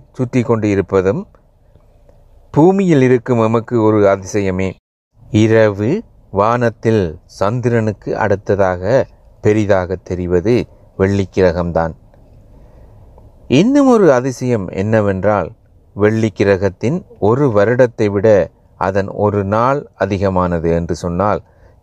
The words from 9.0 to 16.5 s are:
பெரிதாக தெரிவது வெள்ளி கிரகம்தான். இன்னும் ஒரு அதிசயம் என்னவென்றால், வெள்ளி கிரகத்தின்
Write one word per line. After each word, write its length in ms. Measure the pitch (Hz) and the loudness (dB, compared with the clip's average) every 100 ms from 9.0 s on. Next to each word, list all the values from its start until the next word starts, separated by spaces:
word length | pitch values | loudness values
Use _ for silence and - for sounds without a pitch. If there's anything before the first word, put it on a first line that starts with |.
| - - - _ | -2 -10 -20 _
பெரிதாக 580 | 107 107 101 95 90 90 | 0 0 0 0 0 -6
தெரிவது 520 | - 90 87 87 95 120 - - - - | -6 -6 -2 -2 0 -2 -2 -12 -18 -2
வெள்ளி 300 | 95 98 92 | 0 0 -2
கிரகம்தான். 680 | - 92 85 87 82 82 - - - - - - - - - - - - - - - - | 0 0 0 -2 -2 -4 -8 -20 -20 -20 -20 -20 -20 -20 -20 -20 -20 -20 -20 -20 -20 -2
இன்னும் 400 | 127 220 285 269 | 2 2 4 4
ஒரு 160 | 226 175 | 4 4
அதிசயம் 540 | 123 135 123 123 117 92 | 2 0 -4 -2 -2 -4
என்னவென்றால், 760 | - 104 110 101 95 98 104 82 - _ _ _ 101 | -6 0 0 0 0 0 0 -2 -10 _ _ _ -2
வெள்ளி 340 | 104 110 110 | 0 2 -2
கிரகத்தின் 680 | - 101 | 0 0